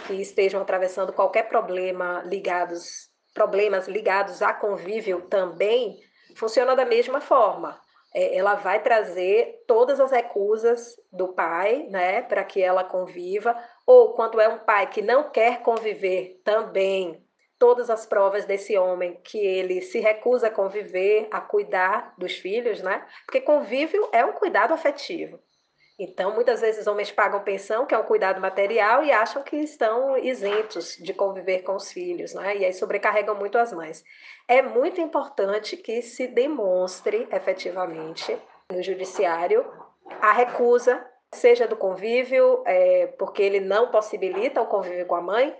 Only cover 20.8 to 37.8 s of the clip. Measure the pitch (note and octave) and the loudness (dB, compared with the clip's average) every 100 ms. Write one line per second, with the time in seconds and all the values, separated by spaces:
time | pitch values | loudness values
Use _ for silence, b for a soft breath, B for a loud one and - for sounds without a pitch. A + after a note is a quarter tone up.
20.8 | F3+ F#3 G3 G#3+ G#3+ F#3+ - G#3 G3+ F#3+ | -6 -2 2 0 0 -8 -4 -4 -2 0
21.8 | F#3 A3 - - F3+ - F#3 A3+ A#3+ F#3 | 0 -2 -6 -10 -10 -8 -6 -4 -4 -4
22.8 | F#3 G#3+ - B B C4 C4+ D4 G#3+ C4 | -4 -6 -8 B B -2 2 2 2 -2
23.8 | D#4 G4 G#4 A#3 G#4 - F#4+ G3 E4+ D#4+ | -2 0 0 2 2 0 0 2 2 2
24.8 | C#4+ C#4+ - E3 D#3 - _ _ _ _ | -2 -4 -8 -10 -10 -14 _ _ _ _
25.8 | b - F#3 - F#3+ A3 B3 A3 A3 G#3+ | b -14 -12 -4 -2 0 0 2 0 0
26.8 | G3+ G#3 G3 - G3 G3+ G3+ G3 - A3 | -2 -4 -4 0 0 0 -4 -6 -4 -4
27.8 | C#4+ A#3 - G#3+ F#3+ F#3+ F#3+ G3+ G3 A3+ | 0 0 2 2 2 0 -2 -2 0 2
28.8 | G3+ C4 D4+ A3 A3+ C#4 C#4 D4+ D4+ - | 4 4 4 2 2 -4 -6 -6 -6 -2
29.8 | A3+ A#3 C4+ C4 B3+ A#3 G3+ G#3 G#3+ E3+ | 0 0 0 0 -2 -4 -2 -2 -4 -8
30.8 | - - E3+ F#3 G3 F#3+ F3+ F#3 F#3 F#3+ | -12 -12 -10 -2 -2 -2 -4 -4 -2 -6
31.8 | - F#3 F3+ E3+ E3+ F3+ F#3+ G3+ F#3 F3+ | -6 -10 -8 -6 -8 -8 -6 -2 -2 -2
32.8 | G#3 G3+ A3 G#3 G#3 G3+ G3+ A#3 A#3 E3+ | -4 -2 0 0 -2 -4 -2 0 0 -4
33.8 | D#3+ E3 _ B B B B B3+ B3+ A#3 | -12 -16 _ B B B B 2 4 0
34.8 | - - D#4+ E4 - - G3 G#3+ G#3+ - | 0 -2 -4 -4 -4 -4 -2 -2 -6 -12
35.8 | - A#3 A#3 - B3+ A#3+ C#4 D4 F#3+ F#3 | -8 -8 -8 -8 -4 0 0 0 0 0
36.8 | F#3 - G#3 G#3+ B3 G3 F#3+ F#3 F3+ F#3 | -2 -4 -4 -4 -2 -4 -2 -4 -4 -6